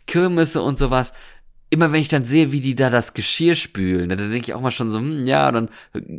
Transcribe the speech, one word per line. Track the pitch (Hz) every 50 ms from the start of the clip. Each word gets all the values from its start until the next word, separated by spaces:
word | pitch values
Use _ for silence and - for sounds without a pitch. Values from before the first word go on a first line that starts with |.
| - -
Kirmesse | - 175 180 180 175 165 160 156 - 147
und | 90 143 135
sowas. | 135 139 123 131 127 127 - - - - - - - - - - - - -
Immer | - 160 175 151
wenn | 151 156
ich | 143 -
dann | 160 139 120
sehe, | 120 139 160 156 135
wie | 143 143
die | 127 135 123
da | 127 135 127
das | 120 120 - -
Geschirr | - 110 - - - - 165 170 165
spülen, | - - - - 95 95 90 92 87 87
ne, | 87 92
dann | 98 104 104
denk | 113 123 127
ich | - -
auch | 120
mal | 131 127
schon | - - 120 110
so, | 107 110
hm, | 123 147 156 143 123
ja, | 127 139 143 143 135
dann | 120 113 113 - - - - _ - - - - 82